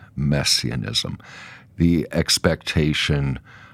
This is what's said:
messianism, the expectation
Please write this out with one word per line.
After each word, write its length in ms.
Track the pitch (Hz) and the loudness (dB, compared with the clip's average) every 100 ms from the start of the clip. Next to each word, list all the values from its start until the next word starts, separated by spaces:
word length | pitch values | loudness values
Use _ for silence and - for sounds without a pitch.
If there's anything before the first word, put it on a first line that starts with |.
| - - | -14 -4
messianism, 1000 | 71 73 65 - 58 58 53 - - - - - - - - - | 0 0 2 0 0 -4 -4 -4 -4 -8 -14 -20 -20 -20 -12 2
the 320 | 85 85 - | 4 4 0
expectation 1200 | 80 - - 87 78 - - 76 73 - 73 69 65 - - - | -2 0 2 2 0 -2 0 2 0 0 0 0 -4 -8 -20 -20